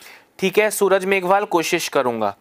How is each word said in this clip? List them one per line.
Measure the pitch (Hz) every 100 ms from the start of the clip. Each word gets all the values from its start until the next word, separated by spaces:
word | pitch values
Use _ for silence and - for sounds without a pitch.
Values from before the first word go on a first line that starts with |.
| - - _ -
ठीक | 190 202
है | 214
सूरज | - 196 196
मेघवाल, | 185 196 180 196
कोशिश | 208 170 160 170 -
करूँगा। | 147 123 113 104 -